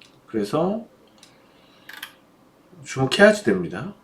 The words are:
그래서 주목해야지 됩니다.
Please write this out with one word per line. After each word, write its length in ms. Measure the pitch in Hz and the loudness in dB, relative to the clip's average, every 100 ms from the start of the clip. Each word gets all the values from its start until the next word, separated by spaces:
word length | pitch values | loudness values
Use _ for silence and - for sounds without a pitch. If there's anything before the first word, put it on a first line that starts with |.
| - - - | -20 -20 -8
그래서 580 | 113 101 151 180 226 233 _ _ - - - _ - - - - - - - _ _ _ _ _ - | -6 -2 0 0 -4 -8 _ _ -20 -20 -20 _ -20 -20 -20 -20 -18 -20 -20 _ _ _ _ _ -20
주목해야지 600 | 131 135 131 - 208 208 | -10 -4 -2 6 6 6
됩니다. 500 | 120 92 82 90 180 - | 0 -2 -4 -8 -12 -14